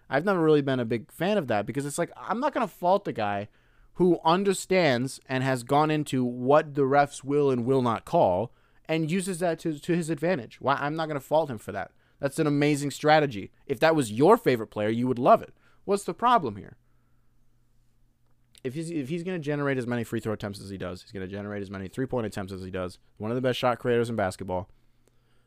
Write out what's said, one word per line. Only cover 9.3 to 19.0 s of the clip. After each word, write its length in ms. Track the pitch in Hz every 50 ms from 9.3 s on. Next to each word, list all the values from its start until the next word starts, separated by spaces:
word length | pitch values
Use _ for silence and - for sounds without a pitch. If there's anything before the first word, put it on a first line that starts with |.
| 185 160
that 200 | 185 175 165 160
to, 180 | - 170 156 143
to 160 | - - 170
his 160 | 175 170 151
advantage. 520 | 165 143 156 170 190 147 110 107 - -
Why, 140 | - 123 139
I'm 200 | 120 135 147 151
not 140 | 165 160 156
gonna 100 | 151 139
fault 300 | - - 143 156 165 143
him 80 | 120 104
for 160 | - - 101
that. 180 | 98 87 - _ _ _ _ _ _
That's 200 | 143 143 - -
an 80 | 160 147
amazing 440 | 147 143 147 147 151 135 143 143
strategy. 600 | 135 - - 151 156 156 151 143 117 98 92 - _ _ _
If 140 | - 143 117
that 160 | - 160 160 156
was 140 | 135 107
your 260 | 104 110 139 175 226 233
favorite 300 | - 156 127 113 110 -
player, 200 | - 107 104 107
you 200 | 117 117 123 127
would 120 | 127 117
love 220 | 123 165 226 185
it. 120 | - - - _ _ _ _ _ _
What's 220 | - 202 202 -
the 80 | - 175
problem 420 | - 226 247 247 226 165 117 101
here? 220 | 101 85 - - _ _ _ _ _ _ _ _ _ _ _ _ _ _ _ _ _ _ _ _ _ _ _ _ _ _ _ _ _ _ _ _ _ _ _ _ - _
If 100 | 135 123
he's, 160 | 156 165 160
if 200 | 170 156